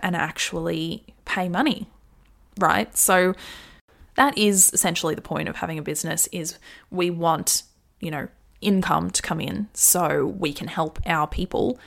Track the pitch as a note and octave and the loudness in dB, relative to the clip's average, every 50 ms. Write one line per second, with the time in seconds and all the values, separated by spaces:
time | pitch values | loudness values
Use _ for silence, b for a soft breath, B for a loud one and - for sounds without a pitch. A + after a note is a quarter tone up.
0 | - F#3 F3 E3 D3 D#3+ - - - - - E3+ E3 E3+ E3+ D#3+ D#3+ E3 E3 - | -4 -2 -2 0 -2 -4 -2 -4 -6 -4 -4 -6 -4 -4 -4 -4 -4 -6 -6 -10
1 | - - - _ _ - - G3+ F3+ F3+ F3 F#3 C4 D#4 - - - - - _ | -12 -20 -20 _ _ -6 -4 -2 -2 -2 0 0 0 0 0 -2 -6 -14 -16 _
2 | _ _ _ - _ _ _ _ _ _ _ - F3+ D#3+ D#3+ G3 G#3+ - - - | _ _ _ -20 _ _ _ _ _ _ _ 0 2 4 4 4 0 -2 0 0
3 | - - F#3+ F#3 F3+ F#3 F#3+ B B B B B B B B B B _ b b | 4 6 6 6 6 4 2 B B B B B B B B B B _ b b
4 | b b b - - C#4+ - - G#3+ G#3 G3+ F#3+ - - - - - F#3 E3+ - | b b b 4 4 4 4 4 4 4 6 6 4 4 4 2 0 0 0 0
5 | - D#3+ D#3 D3+ - - D#3 D#3 D#3 - - - - E3+ D#3+ D#3 D3+ - D3+ - | 0 -2 -2 -2 -4 -6 -4 -4 -4 -6 -6 -6 -8 -6 -6 -8 -6 -6 -6 -6
6 | - E3 D#3+ D#3+ - - - F3+ D#3+ D#3 - - B B B B B B - F3+ | -4 -4 -2 -2 -2 -2 -2 -6 -6 -6 -8 -12 B B B B B B -4 -2
7 | F3+ F3 F3 E3+ E3+ E3 D#3+ - - - - - - - _ _ _ _ _ _ | 0 0 0 0 2 2 2 2 0 0 -2 -2 -2 -6 _ _ _ _ _ _
8 | - E3+ D#3 D3 - - - _ _ _ _ _ - G#3 G3+ F#3+ F#3 - E3 D#3 | -10 -8 -6 -8 -8 -10 -14 _ _ _ _ _ 0 2 2 2 2 2 2 2
9 | E3 F3+ - - - - D#3+ D#3+ C#3+ - - - G#3 G#3 - - - - - F3 | 2 0 -4 -4 -4 -2 -4 -4 -4 -6 -4 -6 -6 -6 -2 2 2 4 4 4
10 | F3 D3+ D3 D3 C#3+ - - - - D3+ C#3+ - - - - - E3 D#3 - - | 2 2 2 2 0 0 -2 -2 -2 -2 -2 -4 -8 -8 -4 -4 -4 -4 -2 -6
11 | - - E3+ D#3 D3+ D3+ - - F3+ - - - - - B3 B B | -4 -2 0 0 0 -2 -2 -4 -6 -4 -2 0 0 0 -2 B B